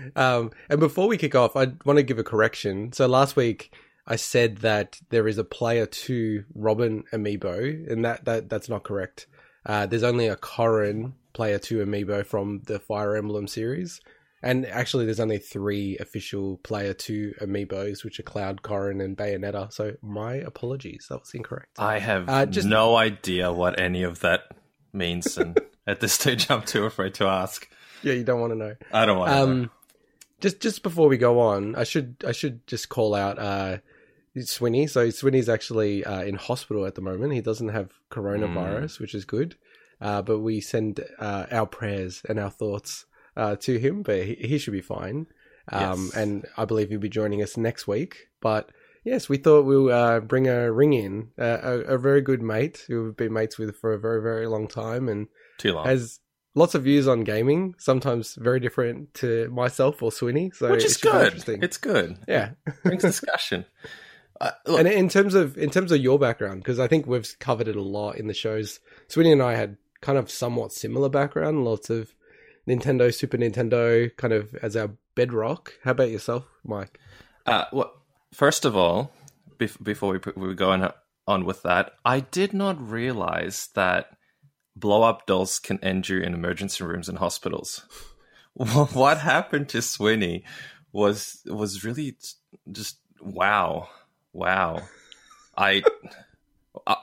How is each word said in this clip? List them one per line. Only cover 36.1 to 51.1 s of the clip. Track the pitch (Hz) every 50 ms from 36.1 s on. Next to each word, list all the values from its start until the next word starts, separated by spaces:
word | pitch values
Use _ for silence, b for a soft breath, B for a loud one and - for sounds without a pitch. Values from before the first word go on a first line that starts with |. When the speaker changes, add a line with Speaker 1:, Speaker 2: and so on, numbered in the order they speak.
| 101 92 90
Speaker 1:
in | 101 98
hospital | 98 - - 127 127 - - 107 104 98 98
at | -
the | -
moment. | 95 95 92 95 123 147 143
He | 120
doesn't | 107 117 110 110 120 107
have | 104 110 98 98 - _ _ _
coronavirus, | - 117 101 101 101 104 107 95 87 87 90 95 101 113 143 151 -
Speaker 2:
Mm. | -
Speaker 1:
which | 113 - -
is | 104 98
good. | - - 113 151 170 - _ b b b b b b b b
Uh, | 104 104 104 101 98
but | 107 110 107
we | 107 113 110 107
send, | 101 - - 113 110 110 101 - - - - -
uh, | 110 104 101 98 90 -
our | 123 113 107 101
prayers | - - 117 107 101 98 95 92 90 - - -
and | 107 107
our | 101 98
thoughts, | - - 110 104 98 104 - - - - - b b b b b b -
uh, | 113 104 104 101
to | - - 127 110
him, | 123 135 175 208 202
but | - 104 95 92
he, | 98 117 -
he | - 120 147 147
should | 143 - 101
be | 95
fine. | 92 - - - - 95 113 147 160 b b b b b b b b -
Um, | - 98 98 92 92 92 95
Speaker 2:
Yes. | 92 -
Speaker 1:
and | 110 107 104 101 101 - - - -
I | 110
believe | 101 113 110 107 101
he'll | 107 104
be | 101 104
joining | - 107 107 104 101 101 104
us | - -
next | 117 113 117 - - - -
week. | 101 113 160 - - - - _ _ _
But | - 113 107 107 - - b b b b b b b
yes, | 226 262 226 - -
we | 139 139
thought | 139 156 151 151 143
we'll, | 135 139 135 135 131
uh, | 120 120 120 117 117 113
bring | 110 113 131 131 131 131
a | 123 120 120 117
ring | 110 117 143 151 143
in, | 120 104 95